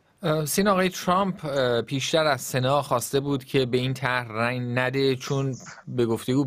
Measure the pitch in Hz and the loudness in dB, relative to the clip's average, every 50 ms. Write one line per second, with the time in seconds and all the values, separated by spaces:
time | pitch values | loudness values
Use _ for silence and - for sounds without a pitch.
0 | _ _ _ _ - 165 156 156 156 139 - - 196 208 196 180 185 180 185 - | _ _ _ _ -2 -2 0 0 0 0 0 2 2 4 4 4 2 0 0 -2
1 | - 185 175 190 202 190 180 - - 147 139 139 127 123 120 117 113 - 139 135 | 0 2 2 2 2 0 -2 -4 -6 -2 0 2 2 4 2 2 0 0 -4 -4
2 | 131 - - 160 156 151 139 127 - - - 131 127 131 143 147 135 - 139 120 | -2 0 2 2 4 2 2 0 -2 -2 -2 0 2 2 2 2 2 2 0 0
3 | - - - 139 139 143 143 131 - - - 135 131 120 120 127 127 131 135 127 | 0 0 -2 -2 0 0 -2 -4 -4 -2 0 0 2 2 0 0 0 -2 -2 -2
4 | 135 127 123 123 123 117 107 110 117 120 127 123 123 123 120 127 127 127 131 135 | -2 0 0 0 -2 -4 -4 -2 -2 0 -2 -2 -4 -2 -2 0 0 0 0 0
5 | 135 135 131 127 - - 143 139 135 135 123 113 - - - - - - 127 123 | 2 2 0 0 -2 -4 -2 -2 -2 -2 -4 -6 -10 -16 -18 -18 -14 -6 0 0
6 | 120 113 113 110 - - 127 139 143 | 2 2 0 -2 0 0 0 0 0